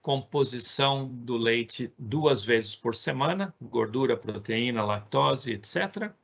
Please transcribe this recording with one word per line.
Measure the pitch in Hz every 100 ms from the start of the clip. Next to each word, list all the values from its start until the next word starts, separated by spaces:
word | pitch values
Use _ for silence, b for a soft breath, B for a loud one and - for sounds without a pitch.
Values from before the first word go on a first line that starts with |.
composição | - 139 - 143 135 123 113 - 139 139 135
do | 127 117 117
leite | 113 117 113 - 120 _
duas | 120 143 147 127
vezes | 101 113 104
por | - 117
semana, | 113 - 139 147 185 190 -
gordura, | 117 120 110 117 135 117
proteína, | 104 104 101 113 120 117
lactose, | 104 104 - 135 143 135 120
et | 104
cetera | - 175 196 202 214 -